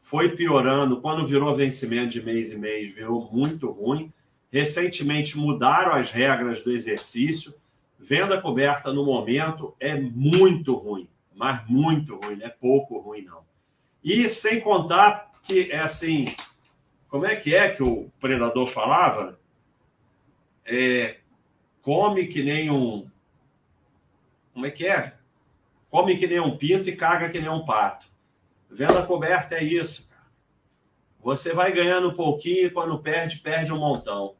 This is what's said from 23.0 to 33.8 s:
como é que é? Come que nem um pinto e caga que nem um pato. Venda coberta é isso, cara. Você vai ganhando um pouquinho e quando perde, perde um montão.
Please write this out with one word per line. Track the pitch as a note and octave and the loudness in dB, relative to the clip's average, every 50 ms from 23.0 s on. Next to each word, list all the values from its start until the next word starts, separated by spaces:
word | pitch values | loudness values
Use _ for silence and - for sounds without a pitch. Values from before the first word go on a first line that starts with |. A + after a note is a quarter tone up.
| F#2+ - _ _ _ _ _ _ _ _ _ _ _ _ _ _ _ _ _ _ _ _ _ _ _ _ _ _ _ _ _ | -10 -12 _ _ _ _ _ _ _ _ _ _ _ _ _ _ _ _ _ _ _ _ _ _ _ _ _ _ _ _ _
como | B2 B2+ | -10 -10
é | C#3+ | -8
que | C#3+ - E3 | -8 -4 -2
é? | F#3+ G3 - - - - _ _ _ _ _ _ _ _ _ _ _ _ _ _ _ | 0 0 0 -2 -6 -14 _ _ _ _ _ _ _ _ _ _ _ _ _ _ _
Come | - F3 F#3 G3 F3+ | 2 2 4 4 2
que | - F3+ | 2 2
nem | E3+ E3+ F3 | 0 0 0
um | E3 D3 B2 | 0 0 -2
pinto | - C#3+ D#3 F#3 F#3+ F#3 F3+ | -2 2 2 2 2 2 -2
e | E3 | -6
caga | - E3 E3 F3 - E3+ E3 | 0 2 2 2 2 0 -4
que | E3+ E3+ | -4 -4
nem | D#3 D3+ | -4 -2
um | D#3+ D#3+ D#3 | -4 -4 -2
pato. | - A2 G#2+ G#2 G2 - - - _ _ _ _ _ _ _ _ _ _ _ _ _ | 0 2 2 2 0 -2 -6 -18 _ _ _ _ _ _ _ _ _ _ _ _ _
Venda | - - C#3 D3+ F#3 F3+ - | -6 -4 2 2 2 2 4
coberta | - F3+ D#3+ D#3 D#3+ F#3 F3+ - - E3+ | 0 -2 -2 0 0 0 0 0 -4 -6
é | D#3+ D#3 | -4 -2
isso, | D3+ E3+ E3+ D#3+ - - - - _ | -2 -2 -2 -2 -4 -10 -12 -18 _
cara. | _ _ _ _ _ _ _ _ _ _ _ _ _ _ _ _ _ _ _ _ _ _ _ | _ _ _ _ _ _ _ _ _ _ _ _ _ _ _ _ _ _ _ _ _ _ _
Você | A#2+ C3+ C3+ - E3 E3 | -4 -2 -2 -2 -4 0
vai | E3 F3+ G3 | 2 2 2
ganhando | F3+ F3 F3 F3 F3+ F3+ F3+ F3 | 2 2 2 2 2 2 2 0
um | - | -2
pouquinho | - E3 D3 D3 D3 - E3+ F3+ F#3 F3+ | 0 0 0 -2 -2 -2 -2 0 2 2
e | F3 | 0
quando | - F3 E3 E3 D#3+ - | 0 -2 -4 -4 -6 -6
perde, | - D3+ D#3 E3 E3+ D#3 - - | -4 -4 -2 -2 -2 -4 -8 -8
perde | _ D3+ D#3+ D#3+ D#3+ D3+ D#3 | _ -4 -4 -2 -2 -2 -4
um | |
montão. | D3+ | -2